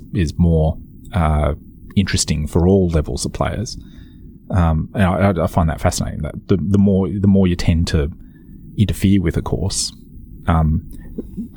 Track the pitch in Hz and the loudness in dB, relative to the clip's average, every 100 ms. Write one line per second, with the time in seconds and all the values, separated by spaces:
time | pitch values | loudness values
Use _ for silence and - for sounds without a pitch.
0 | - 101 78 - 85 80 78 - - - | -6 -2 -2 2 2 4 2 -2 -12 -18
1 | - 90 80 73 73 73 - - - - | -6 0 2 2 0 -2 -10 -20 -4 -2
2 | 95 - - 76 76 85 87 98 90 80 | 0 -2 0 -2 0 2 4 4 4 0
3 | 71 64 - - 69 92 98 - - - | -2 -4 -6 -4 -4 -4 -8 -10 -16 -20
4 | - - - - - 90 82 78 - - | -20 -20 -20 -20 -4 0 2 0 -2 0
5 | 92 90 98 82 90 110 80 71 87 - | 0 2 2 2 0 0 0 0 -2 -2
6 | - - 76 - - 95 73 101 101 95 | -4 -6 -8 -10 -2 0 2 4 4 4
7 | 90 101 101 98 92 87 - 82 85 80 | 0 2 4 6 4 2 2 2 2 0
8 | 71 - - - - - - - 98 - | 0 -6 -18 -20 -20 -20 -10 -2 0 2
9 | 95 101 85 76 - - 92 - - - | 2 4 2 -2 -4 -4 -4 -4 -8 -10
10 | - - - - - 82 78 78 - - | -18 -20 -18 -8 0 2 2 0 -4 -14
11 | - - - - 233 | -12 -12 -12 -12 -10